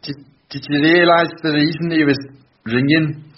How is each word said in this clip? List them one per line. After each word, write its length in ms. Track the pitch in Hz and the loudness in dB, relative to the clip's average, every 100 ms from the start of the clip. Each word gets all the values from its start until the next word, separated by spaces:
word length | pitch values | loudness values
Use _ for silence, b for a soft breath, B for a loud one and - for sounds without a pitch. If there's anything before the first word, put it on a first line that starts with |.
Did, 140 | - 139 - _ _ | -14 -14 -16 _ _
did 160 | 139 - | -16 -4
you 120 | 147 | 0
realise 480 | 151 175 175 170 170 - | 2 4 4 2 0 -4
the 100 | 160 | -2
reason 380 | 151 151 156 170 | 0 0 -2 -4
he 140 | 160 | 0
was 140 | 143 135 131 - _ _ 110 | 0 0 -4 -18 _ _ -4
ringing? 580 | 117 139 160 156 - - | -2 2 0 0 -6 -14